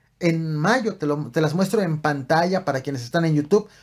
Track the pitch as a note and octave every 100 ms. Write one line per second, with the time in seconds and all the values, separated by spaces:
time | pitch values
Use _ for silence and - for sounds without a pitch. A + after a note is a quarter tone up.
0 | _ - F3 E3 D#3+ D3+ E3+ C4 D#3+ -
1 | D3 D3 C#3+ D#3+ D#3 E3 F#3+ A3 F3+ D#3
2 | D#3 C#3+ C3 D#3+ F3 F#3+ F#3 C3+ C#3+ C3+
3 | A#2+ E3+ E3 D3+ D3+ G#3 G3+ -